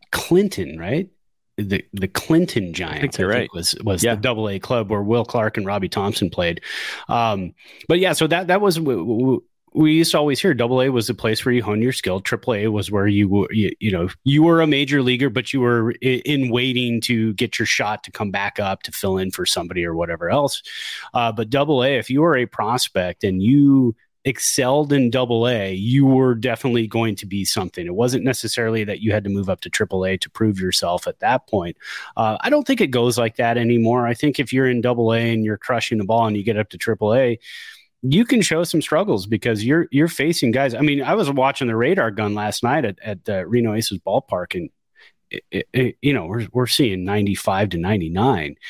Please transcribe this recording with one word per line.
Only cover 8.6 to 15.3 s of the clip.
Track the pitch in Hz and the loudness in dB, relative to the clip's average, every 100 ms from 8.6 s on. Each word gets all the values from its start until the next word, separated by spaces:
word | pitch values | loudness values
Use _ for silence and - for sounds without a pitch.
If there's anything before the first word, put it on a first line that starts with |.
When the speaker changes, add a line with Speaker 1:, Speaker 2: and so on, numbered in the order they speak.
Speaker 1:
was, | 202 | 2
w-, | 165 147 104 | 2 0 0
w-, | 101 113 131 123 - _ _ | 0 2 2 0 -2 _ _
we | - 156 | 2 4
used | 160 160 | 4 4
to | 160 | 2
always | 147 135 | 2 2
hear | - | 2
Double | 123 120 131 | 2 2 2
A | 135 | 2
was | 123 107 | 2 0
the | |
place | 104 110 107 | -2 -2 0
where | 123 | 2
you | 120 | 2
hone | 104 107 | 2 0
your | 127 | 0
skill. | - 95 95 | -2 -4 -4
Triple | - 117 - | -4 -4 -2
A | 104 110 | -2 0
was | 104 92 | -2 -2
where | 101 101 | 0 2
you | 101 101 | 4 4
were, | 101 - | 2 2
you, | 110 95 - | 0 0 -2
you | 104 | -2
know, | 87 92 - | -2 -2 -4
you | 135 147 | 2 4
were | 165 165 | 6 6
a | 156 | 4
major | 139 135 143 | 2 2 2
leaguer, | 127 123 139 | 2 2 0